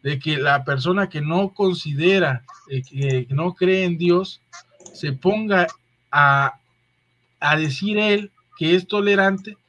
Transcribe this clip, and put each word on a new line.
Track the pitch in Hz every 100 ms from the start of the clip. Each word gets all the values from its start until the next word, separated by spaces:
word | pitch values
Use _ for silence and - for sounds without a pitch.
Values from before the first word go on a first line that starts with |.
de | 139 139
que | 156 147
la | 143 143
persona | 135 139 170 190 190
que | 156
no | 147 175 196
considera, | - 196 175 151 139 170 196 156 127 - - -
eh, | 135
que, | 131 135 139 131 123
que |
no | 135 175
cree | 175 185 190
en | 185 165
Dios, | 175 175 190 - _ - _ _ -
se | - 151
ponga | 131 180 214 220 190 170 - _ _ _
a, | 147 143 139 135 - _ _ _ _ _ _ _ _
a | 147 156
decir | 156 131 202 208
él | 214 202 208 _ _ -
que | 156
es | 180 180
tolerante | 202 202 202 196 190 202 208